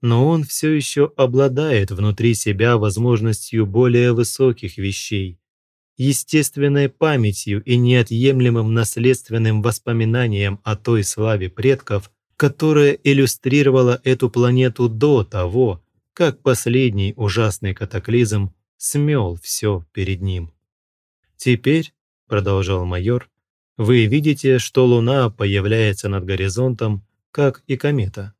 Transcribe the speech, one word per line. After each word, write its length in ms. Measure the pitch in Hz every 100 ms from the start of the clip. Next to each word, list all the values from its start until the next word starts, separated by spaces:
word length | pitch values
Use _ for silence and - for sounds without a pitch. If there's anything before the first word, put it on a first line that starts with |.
Но 260 | 123 117 139
он 160 | 165
все 280 | 143 - 156
еще 420 | 156 135 - 143 -
обладает 720 | 131 127 139 131 156 120 95
внутри 440 | 92 104 101 113 113
себя 420 | - 98 117 117
возможностью 880 | 104 101 120 117 113 107 - 113 107
более 480 | 104 127 120 123
высоких 640 | 117 117 - 131 120 95 -
вещей, 640 | 98 95 - 104 95 87 _ _ _ _ _ _
естественной 920 | 131 131 - 156 147 - 143 139 139
памятью 760 | - 156 143 110 101 - 104
и 140 | 110 123
неотъемлемым 960 | 123 123 113 113 131 131 123 117 110
наследственным 880 | 113 113 - 120 127 - 113 110 107
воспоминанием 1000 | 110 107 - 117 113 120 123 101 101 101
о 120 | - 107
той 280 | - 117
славе 460 | 95 - 107 107 92
предков, 600 | - 127 135 - 101 - _ _ _
которая 540 | 143 143 156 151 143
иллюстрировала 1080 | - - 139 131 - 139 139 139 131 123 120
эту 260 | - 127 123
планету 600 | 120 123 127 127 - 120
до 340 | 110 147 135
того, 600 | 98 101 90 107 123 90 _ _ _
как 280 | - 165 135
последний 720 | - 123 - 123 131 101 98 -
ужасный 580 | 107 95 110 92 98
катаклизм 800 | 90 101 104 - 117 117 107 98 _ _ _
смел 640 | - 147 147 147 98 85
все 440 | - - 107 98 82
перед 280 | - 95 95
ним. 300 | 95 90 82 _ _ _ _ _ _ _ _ _
"Теперь", — 560 | - 120 - 156 165 _ _ _ _
продолжал 580 | 104 95 98 92 95 90
майор, — 440 | 90 95 123 - _ _ _ _ -
"вы 280 | 110 123 110
видите, 540 | 139 151 143 135 127
что 260 | - - 127
Луна 440 | 120 117 139 120
появляется 800 | - 101 98 98 110 110 95 104
над 160 | 98 90
горизонтом, 800 | 95 95 92 127 117 113 101 - _ _
как 320 | - 143 - _
и 100 | 131
комета. 560 | 147 147 98 - 101 _